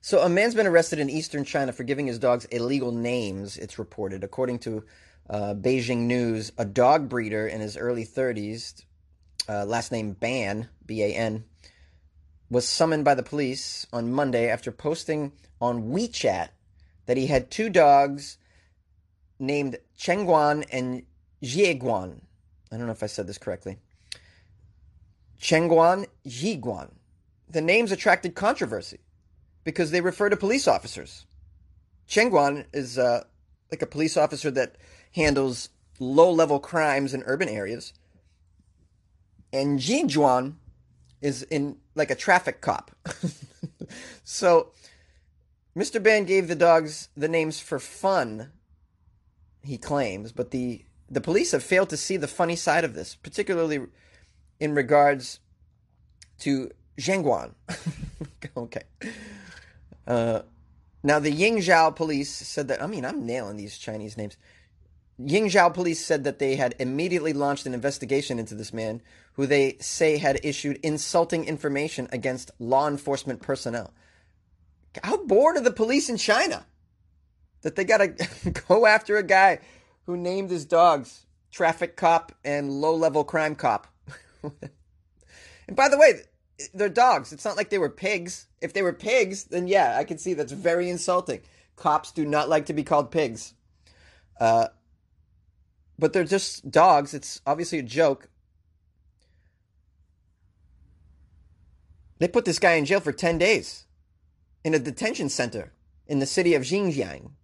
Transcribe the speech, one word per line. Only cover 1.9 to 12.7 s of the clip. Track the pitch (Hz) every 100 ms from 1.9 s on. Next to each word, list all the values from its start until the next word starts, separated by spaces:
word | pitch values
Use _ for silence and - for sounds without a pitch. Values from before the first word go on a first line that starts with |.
| 139 139
his | 117
dogs | 127 120 117
illegal | 120 117 139 127
names, | 117 117 123 107 95 98 -
it's | 104 -
reported. | 104 - 101 95
According | 98 - 127 120
to, | 120 110 107 _ _ _ _
uh, | 104 104
Beijing | 104 110 131 117 120 117
News, | 123 120 113 110 -
a |
dog | 107 101 123 156 139
breeder | 123 110 107 107
in | 107
his | 107 101
early | 120 123
thirties, | 113 - 131 110 104 113 - - _ _ _ _ _ _ -
uh, | 104 101
last | 117 117
name | 117 107
Ban, | 92 117 131 104 104 117 _ -
B | 110
A | 104
N, | 101 113 110 113 _ - _ _ _ _ _ _ _ _
was | 120
summoned | 123